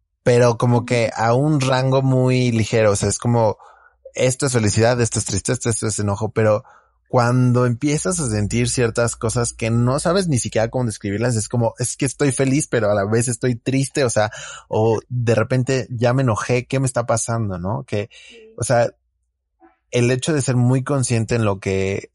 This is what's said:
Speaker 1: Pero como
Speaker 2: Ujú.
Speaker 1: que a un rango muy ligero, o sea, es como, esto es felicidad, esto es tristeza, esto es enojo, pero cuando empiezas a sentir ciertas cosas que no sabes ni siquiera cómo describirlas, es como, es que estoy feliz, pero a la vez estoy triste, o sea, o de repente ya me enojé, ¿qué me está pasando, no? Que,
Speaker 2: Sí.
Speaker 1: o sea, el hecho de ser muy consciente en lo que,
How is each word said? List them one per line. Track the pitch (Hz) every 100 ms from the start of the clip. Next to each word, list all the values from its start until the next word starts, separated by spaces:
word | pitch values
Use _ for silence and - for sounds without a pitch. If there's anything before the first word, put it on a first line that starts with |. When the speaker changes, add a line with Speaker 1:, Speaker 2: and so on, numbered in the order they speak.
| _ _
Speaker 1:
Pero | - 120 123 110
como | 123 120
Speaker 2:
Ujú. | 117
Speaker 1:
que | 123 113 -
a | 113
un | 120 151 151
rango | 131 127 131 131
muy | 135 127 127 127 123
ligero, | 113 107 117 107
o | 98
sea, | 104
es | -
como, | 120 120 110 - - - _ _ -
esto | - 127 127 143
es |
felicidad, | 123 107 110 113 123
esto | 113 113
es | -
tristeza, | 98 - 127 123
esto | 110 113
es | 101
enojo, | 104 101 110
pero | - 107 104 - - _ _ _
cuando | 127 120 127 127 123 123
empiezas | 117 151 151 - 175
a | 131
sentir | 107 101 113 120
ciertas | 131 117 120 117 -
cosas | 113 123 120
que | - 113
no | 117 120 143
sabes | 180 185 180
ni | 131
siquiera | 101 113 113
cómo | 131 120
describirlas, | - 101 101 120 113
es | 104
como, | 120 117 -
es | 123 -
que | 139
estoy | - 143
feliz, | 127 135 139 -
pero | 123 104
a |
la | 104 101
vez | 113 123
estoy | 120 127 117
triste, | - 135 135 151
o | 127
sea, | 107 104 - - - -
o | 110 110 110 -
de | 123 117
repente | 110 110 127 127 131 104
ya | 123 120
me | 127
enojé, | 131 104 - 123 123
¿qué | 135
me | 135
está | 120 117
pasando, | 113 - 117 107 90
no? | 92 127 131
Que, | 104 104 - -
Speaker 2:
Sí. | - - -
Speaker 1:
o |
sea, | - 120 117 - _ _ _ _ _ _ _ _ _
el | 123 120
hecho | 131 147
de | 151
ser | 127 123
muy | 123 131
consciente | 127 139 127 117 107
en | 117
lo | 104 98
que, | 98 95 95 98 -